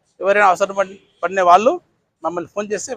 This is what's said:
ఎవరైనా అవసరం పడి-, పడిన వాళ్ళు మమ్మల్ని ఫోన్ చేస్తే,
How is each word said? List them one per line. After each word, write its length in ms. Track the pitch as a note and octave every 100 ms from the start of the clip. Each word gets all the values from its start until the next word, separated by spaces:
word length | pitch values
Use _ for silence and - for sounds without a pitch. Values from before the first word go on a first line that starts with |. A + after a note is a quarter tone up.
| _ -
ఎవరైనా 260 | F#3 G#3 G3
అవసరం 220 | F3 G3 G3
పడి-, 200 | F#3+ G3 _ -
పడిన 200 | F3 G3 F3+
వాళ్ళు 220 | F3+ A#3 F4 _ _ _ _
మమ్మల్ని 260 | D#3+ F3 E3
ఫోన్ 140 | G3+ G#3
చేస్తే, 220 | G3+ -